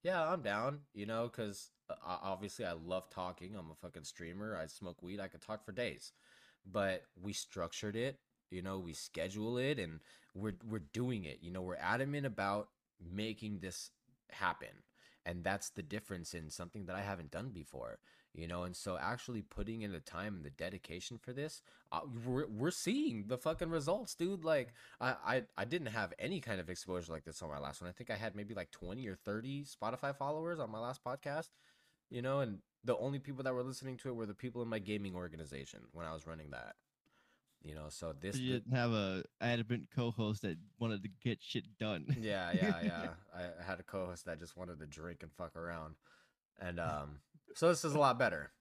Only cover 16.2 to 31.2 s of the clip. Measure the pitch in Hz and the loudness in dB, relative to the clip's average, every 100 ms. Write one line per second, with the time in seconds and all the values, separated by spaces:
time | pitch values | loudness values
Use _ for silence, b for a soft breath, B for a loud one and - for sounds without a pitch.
16.2 | 82 87 78 - 87 107 90 92 101 95 | -6 -6 -8 -6 -8 -6 -4 -2 -2 -2
17.2 | 76 82 127 95 71 67 58 55 b b | -4 -6 -6 -8 -10 -8 -8 -8 b b
18.2 | b 80 82 87 90 87 - 87 80 123 | b -8 -4 -2 -2 -4 -4 0 0 -2
19.2 | - 117 104 - 101 113 104 87 - 82 | -4 -4 -4 -4 -2 -2 -2 -4 -6 -4
20.2 | 104 95 71 67 85 95 - 87 - 117 | -4 -4 -8 -6 -6 -4 -8 -8 -6 -8
21.2 | - 127 147 - B B B - 147 117 | -8 -4 -4 -6 B B B -2 -2 -4
22.2 | 120 127 156 107 147 - - 262 302 110 | 2 2 2 2 2 2 2 4 4 2
23.2 | 101 123 156 160 165 165 143 202 226 - | 0 0 2 2 2 2 4 2 0 0
24.2 | 170 196 160 151 120 B B B 123 127 | 0 2 6 6 4 B B B 0 2
25.2 | - 127 117 - 113 170 135 110 95 - | 4 4 4 -2 2 2 2 2 0 0
26.2 | 113 185 - 98 85 90 - 90 82 80 | 0 0 0 -2 0 -4 0 -2 0 -4
27.2 | 78 76 82 71 69 69 87 90 123 104 | -6 -8 -4 -2 -4 -4 -8 -8 -4 -2
28.2 | 110 101 104 104 87 - 90 110 123 92 | -2 -4 -4 -4 -4 -6 -6 -4 -4 -4
29.2 | - 107 123 139 139 - 107 123 139 139 | -2 -2 -2 -4 -6 -2 -2 0 -2 0
30.2 | 139 156 165 170 117 107 120 127 - 139 | 0 0 0 0 -2 -2 -2 -2 -2 0